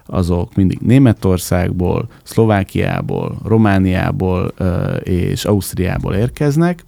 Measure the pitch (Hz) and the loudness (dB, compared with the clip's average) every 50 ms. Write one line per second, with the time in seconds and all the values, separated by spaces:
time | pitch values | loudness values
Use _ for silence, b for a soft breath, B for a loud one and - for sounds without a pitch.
0 | B - - 92 90 82 90 87 90 - - 101 98 90 - - - 104 120 135 | B -6 -4 -2 0 0 0 0 -2 -2 0 2 2 2 0 0 2 4 4 6
1 | 139 120 104 - - 98 92 90 - - 95 90 92 90 92 90 87 87 85 85 | 6 6 4 2 2 0 0 0 0 -2 -2 0 0 -2 -2 -2 -2 -2 -2 -2
2 | - B B B B - - - 113 110 107 98 92 - - 95 95 92 90 90 | -4 B B B B -4 0 2 2 4 2 2 0 -2 -2 -2 -2 -2 -2 -4
3 | - - 92 - - 82 - - - - 110 110 110 104 98 95 95 92 92 92 | -4 -4 -4 -4 -4 -6 -8 -8 -4 0 2 2 4 4 4 2 2 2 2 0
4 | 90 87 92 95 95 92 92 90 92 - - - 95 90 87 92 95 92 - - | 0 -2 -2 -2 -2 -2 0 -2 -2 -4 -4 -4 -2 -2 -2 -2 -2 -2 -4 -4
5 | - - 92 90 92 95 92 - - - 104 101 92 - - - 92 92 92 90 | -4 -2 -2 0 0 -2 -2 -2 -2 0 0 0 0 -2 -4 -4 -2 -2 -2 -4
6 | 87 87 87 98 113 123 - - 151 147 139 156 170 175 175 170 - | -4 -2 -2 -2 -2 -2 -2 -2 -2 0 0 2 0 0 -2 -4 -10